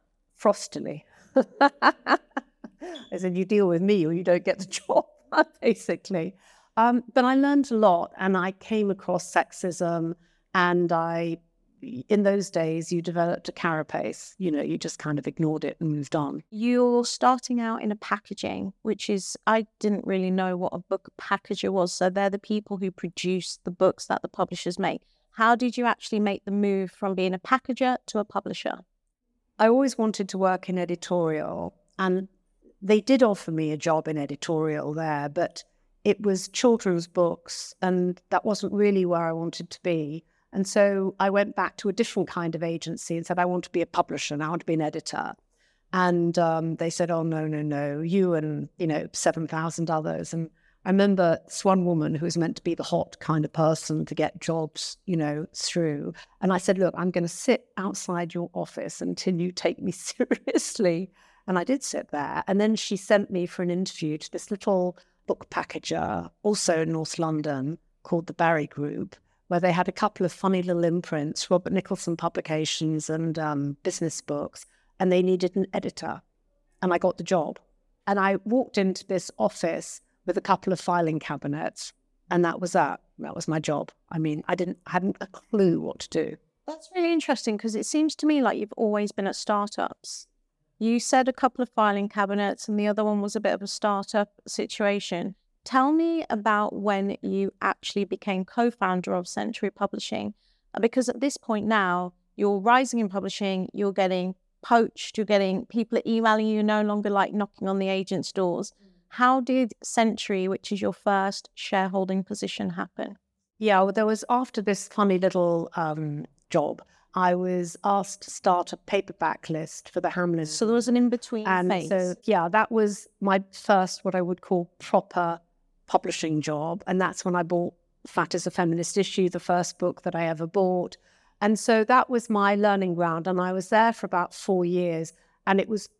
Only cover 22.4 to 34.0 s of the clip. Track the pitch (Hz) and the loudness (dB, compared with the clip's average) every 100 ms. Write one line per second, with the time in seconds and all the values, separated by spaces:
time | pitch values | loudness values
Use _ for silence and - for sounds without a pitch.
22.4 | - 214 - 196 190 - 175 - 180 185 | -2 -4 -4 -6 -6 -6 -10 -4 -2 -2
23.4 | - - - 180 185 - - - - - | -4 -8 -10 2 2 2 -4 -4 -4 -4
24.4 | 180 175 180 180 175 151 - _ _ - | -4 -4 -6 -2 -2 -4 -10 _ _ 0
25.4 | 226 233 247 247 240 - - 214 208 196 | 4 4 2 0 -2 -2 -2 0 0 -2
26.4 | - 202 202 196 185 - 202 185 185 185 | -4 0 2 0 -2 -4 -4 0 0 -2
27.4 | - 262 - 233 254 247 - 214 208 196 | 0 -2 0 -2 0 0 -4 -6 -4 -6
28.4 | - - - - - _ _ _ _ _ | -6 -6 -6 -6 -12 _ _ _ _ _
29.4 | _ - 220 254 269 - 220 202 190 190 | _ 2 6 6 4 2 -2 0 -6 0
30.4 | 190 180 185 180 175 175 - 180 160 156 | 2 2 -2 -2 -2 -4 -2 0 2 0
31.4 | - - 170 - _ - 185 185 190 _ | -4 -6 -8 -12 _ -2 0 0 -2 _
32.4 | _ _ _ _ 196 214 214 262 233 196 | _ _ _ _ 4 4 6 6 6 4
33.4 | - 160 156 151 165 156 | -2 -2 -2 -2 0 0